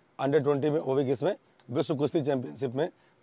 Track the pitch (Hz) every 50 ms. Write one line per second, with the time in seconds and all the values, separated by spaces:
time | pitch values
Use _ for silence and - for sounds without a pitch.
0 | _ _ _ - 131 139 143 156 131 139 147 139 127 151 143 156 170 139 131 135
1 | 147 123 139 - 131 170 208 - _ _ _ _ _ - 120 139 160 - 165 127
2 | 143 139 - 175 139 135 143 131 123 - 151 143 135 131 117 131 156 180 - _
3 | _ _ _ _